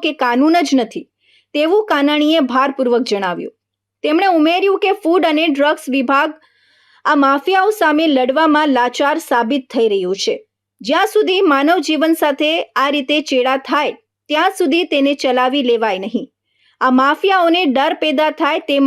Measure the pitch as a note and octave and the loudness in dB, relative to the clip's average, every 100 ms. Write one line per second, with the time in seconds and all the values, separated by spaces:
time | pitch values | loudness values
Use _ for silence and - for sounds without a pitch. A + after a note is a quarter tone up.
0 | D#4 D4 B3 A#3+ D4+ F4 C#4+ C4 A3+ - | -2 -2 -2 2 2 2 2 0 0 -8
1 | - _ _ _ _ D4 D#4+ G#4 G#4+ D4 | -16 _ _ _ _ -2 0 0 0 0
2 | C#4+ D4+ D4+ E4 B3+ B3+ C4+ C4 B3 A#3+ | 2 2 2 0 0 0 -2 -2 0 0
3 | B3+ G3+ F#3 F3 - - _ _ _ _ | 0 -4 -4 -6 -10 -16 _ _ _ _
4 | D4 D#4+ G4 E4 D#4 F4+ G4 F#4+ G4 F#4+ | -2 0 2 2 2 2 0 0 0 -2
5 | E4 F4+ E4 D4+ E4 C#4 D4 D#4 - C4+ | 0 2 2 0 0 2 0 0 -4 -2
6 | B3+ C#4 D#4 - _ _ _ _ _ _ | 0 0 0 -6 _ _ _ _ _ _
7 | - D4 C#4 C#4 D#4+ F#4+ G4 G#4+ D#4+ D4+ | -2 2 2 0 0 0 2 2 0 2
8 | D#4+ C4 B3+ C4+ D#4+ D4+ D4+ B3+ B3 A#3+ | 2 0 0 0 2 2 2 0 0 0
9 | C#4+ D#4+ - A#3+ A#3 C#4+ - B3 A3+ G3 | -2 -2 -2 -2 0 -4 -4 -2 0 0
10 | F3+ G3 A3+ - - _ _ - G3+ D#4+ | -4 -4 -4 -6 -10 _ _ -12 -2 0
11 | G#4 G#4 F4+ F#4 F#4 C#4 D4 F4+ D4 D#4 | 0 0 0 0 2 2 2 0 0 -2
12 | D#4+ D#4+ D4+ C#4 D4+ E4 - - C#4 C#4+ | 0 0 0 0 -2 -2 -4 -2 -2 -2
13 | C4 D4+ D4 C4 B3+ C4 B3 C#4+ C4 - | -2 -2 0 -2 0 -2 -2 -2 -2 -6
14 | _ _ - D4 F#4 F#4 E4+ E4+ F#4 C#4+ | _ _ -6 -2 0 0 -2 0 0 0
15 | C#4 C#4 C4+ B3+ B3+ C#4+ B3 A#3 A3 F#3+ | 0 -2 0 0 0 0 0 0 0 -4
16 | F#3+ A#3 B3+ _ _ _ _ - B3+ B3+ | -6 -8 -8 _ _ _ _ -4 0 2
17 | C#4 D#4 F#4+ F#4+ E4+ F4 D#4+ B3+ D4+ F4 | 2 0 0 2 2 2 0 0 0 0
18 | D#4 C#4+ D#4 D4+ D4 D#4 - C#4 | -2 0 -2 0 -2 -2 -2 0